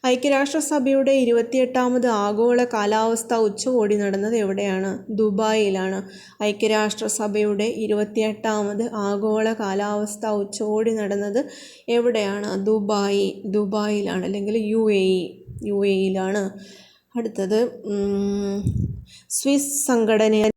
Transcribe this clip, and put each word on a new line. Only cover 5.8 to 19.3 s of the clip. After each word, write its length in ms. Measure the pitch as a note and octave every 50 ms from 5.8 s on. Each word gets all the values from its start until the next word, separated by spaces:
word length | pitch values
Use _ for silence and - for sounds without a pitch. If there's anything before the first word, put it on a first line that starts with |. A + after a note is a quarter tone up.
| F#3 F#3+ F#3+ F#3+ F#3+ F#3+ - - - - - _
ഐക്യരാഷ്ട്രസഭയുടെ 1300 | G#3 G#3+ G#3 G#3 G#3+ G#3+ A3 G#3+ G#3+ G#3+ G#3 - A3 G#3+ - - G#3+ G#3 G3+ G#3+ G#3 G#3 G#3 G3 G#3 A3+ - - A3
ഇരുപത്തിയെട്ടാമത് 1040 | G#3 G#3+ G#3 G#3 G#3 G#3 A3+ A3 A3 G#3+ G#3+ - A3 G#3+ G#3+ G#3 G3+ G#3 G3+ A#3 A#3+ -
ആഗോള 580 | G#3+ G3+ G3+ G3+ G3+ G#3 A3 G#3+ G#3+ A3 A3
കാലാവസ്ഥാ 760 | A3+ A3 G#3+ G3 F#3+ G3+ G3+ G#3 G#3 G#3 G#3 G#3 G#3 - - A3
ഉച്ചകോടി 640 | G#3+ G#3 G3+ G3+ G3+ - A3 G#3+ G#3+ G#3+ A3 A3+ A3
നടന്നത് 500 | A3 G#3 G3 G3+ G3+ G3+ G#3 G3+ B3 D4 D4 - - - - - - _ -
എവിടെയാണ്? 800 | A#3 A#3+ A#3 B3 A3+ A3 G#3 G3 G3 G#3 G#3 G#3+ F#3+ G3 G3
ദുബായ്, 640 | G#3+ A3 A3 G3+ G3+ G#3+ G3+ G3+ G3+ G3+ G3+ G3 F#3+ - - -
ദുബായിലാണ്, 800 | G#3 F#3 G#3 G#3 F#3+ G3+ G#3+ G#3 G#3 G#3 G#3 G3+ F#3+ F3 F#3 F3+
അല്ലെങ്കിൽ 340 | F3+ G3 G3+ G3 G#3 G#3+ A3+ G#3+ G#3
യു 200 | A3 A3+ A3 G#3+
എ 100 | G#3 G3
ഇ, 420 | F#3+ F#3+ F#3 F#3 E3+ - - - - - - - - G#3
യു 160 | G3+ G3+ G3+
എ 40 | G3+
ഇയിലാണ്. 600 | G3 F#3+ F#3+ F#3+ F#3+ F#3+ F#3+ F#3+ G3 G#3 G3 G3 - - - - - - - - _ _ _ _ _ A#3+
അടുത്തത്, 420 | A3+ A3 G#3+ - G3 F#3 G#3+ A3 B3 A#3+ - - - G#3+
ഉം, 640 | G3+ G3+ G3+ G3+ G3+ G3 G3+ G3+ G3+ G3+ G3+ G3+ G3 G3+ G3+ - - - - - - - - - - - -
സ്വിസ് 580 | _